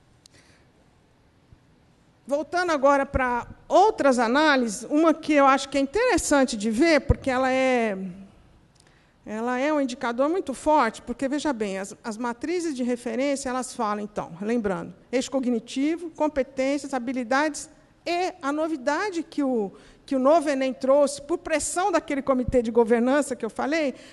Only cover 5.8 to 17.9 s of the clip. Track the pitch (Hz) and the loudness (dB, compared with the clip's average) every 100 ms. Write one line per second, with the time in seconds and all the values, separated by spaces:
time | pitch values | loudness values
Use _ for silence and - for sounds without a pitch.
5.8 | 277 415 508 339 - 285 262 220 220 220 | -2 0 2 2 4 4 4 0 -2 2
6.8 | 330 294 - - 262 254 262 262 262 247 | 4 4 2 -2 0 0 0 2 2 2
7.8 | 220 190 190 185 196 _ _ _ _ _ | 0 -2 -8 -12 -20 _ _ _ _ _
8.8 | _ _ _ _ - 214 240 247 285 302 | _ _ _ _ -12 -8 -4 -2 0 0
9.8 | 262 247 233 240 285 370 285 240 302 302 | -2 -4 -6 0 0 0 -4 -4 2 4
10.8 | 226 - - 240 269 294 302 226 208 190 | 2 -2 -12 -6 -4 -2 -2 -2 -4 -6
11.8 | 196 196 240 214 240 233 294 359 330 254 | -10 -12 -12 -6 -6 -6 -6 -4 -4 -4
12.8 | 240 240 240 226 285 277 269 254 247 - | -2 -2 -4 -4 -2 -2 -4 -6 -6 -4
13.8 | 214 208 208 190 - 170 208 240 202 170 | -4 -4 -6 -8 -10 -8 -2 -2 -2 -4
14.8 | 165 - - 254 254 269 247 233 240 262 | -8 -16 -4 -4 -2 -2 0 -2 -4 -2
15.8 | 294 339 339 - 302 294 262 - 269 285 | -2 -2 -6 -4 -2 0 -4 -2 -2 -2
16.8 | 285 262 240 254 226 269 311 294 - - | -4 -6 -4 -6 -2 0 0 -4 -14 -20
17.8 | _ | _